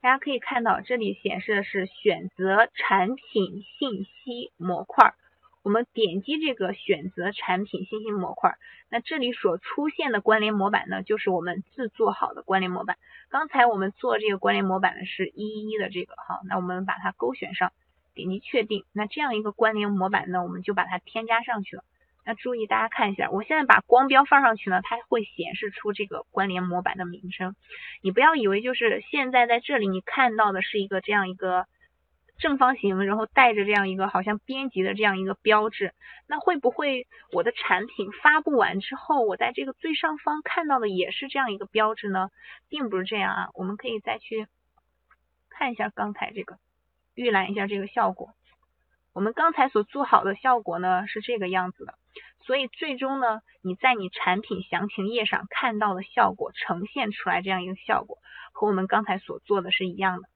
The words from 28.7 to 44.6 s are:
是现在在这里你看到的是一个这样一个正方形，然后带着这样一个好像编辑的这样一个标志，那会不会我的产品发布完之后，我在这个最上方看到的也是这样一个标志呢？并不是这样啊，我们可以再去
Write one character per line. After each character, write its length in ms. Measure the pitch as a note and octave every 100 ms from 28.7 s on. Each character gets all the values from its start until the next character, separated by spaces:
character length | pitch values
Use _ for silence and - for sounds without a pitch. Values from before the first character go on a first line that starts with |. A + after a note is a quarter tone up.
是 280 | B3+ A#3 G#3 -
现 220 | D4+ C4
在 140 | B3+ A#3+
在 140 | A#3+
这 180 | - C#4+
里 100 | G3+
你 140 | F#3
看 340 | - - B3+ A3
到 160 | G#3+
的 80 | F#3+
是 180 | F#3 G#3+
一 100 | G3
个 120 | G3
这 100 | F#3+
样 200 | G#3 F#3+
一 40 |
个 320 | F#3 F#3 F3+ F3+ _ _ _ _ _ _ _
正 200 | E4 C#4
方 180 | B3+ C4
形， 260 | G3+ F#3 G3
然 100 | A3
后 80 |
带 300 | A3 - B3+
着 100 | G#3+
这 60 | G3+
样 180 | G#3 G3
一 80 | F#3+
个 120 | F#3+
好 140 | F3+
像 160 | F#3+ G#3+
编 280 | _ C4+ C4+
辑 140 | F#3
的 100 | F#3+
这 100 | G3
样 160 | G#3+ F#3+
一 60 |
个 80 | F#3+
标 380 | G3 G#3+ G#3+ G#3+
志， 240 | - F#3+ - - - _
那 120 | D4+
会 200 | - E4+
不 120 | A4+
会 360 | - D4 C4 B3 - -
我 100 | F3
的 80 | F3
产 360 | - - F#3 G#3
品 240 | - G3 -
发 200 | D4+ D#4
布 80 | D#4+
完 280 | C#4 G3 G3
之 160 | -
后， 280 | C4+ - D4
我 160 | A3 F#3
在 140 | A#3
这 120 | B3
个 80 | C4+
最 220 | C4 D#4+
上 240 | D4+ D#4+ D4+
方 240 | - D4+
看 260 | - - D#4+
到 100 | C4+
的 120 | A3
也 200 | F#3 F3
是 180 | G3 C4+
这 100 | C#4
样 120 | B3+
一 60 | G3+
个 80 |
标 300 | G3+ A3 G#3+
志 160 | A3 G#3
呢？ 180 | F#3+ F#3+ _ - - _
并 220 | D4+ B3
不 80 | F#3+
是 60 |
这 120 | F#3+ G#3+
样 180 | F#3+
啊， 140 | F#3+ F#3
我 100 | -
们 140 | F#3 G#3
可 100 | B3+
以 120 | A3+
再 180 | - A3
去 300 | - A3 G#3+ _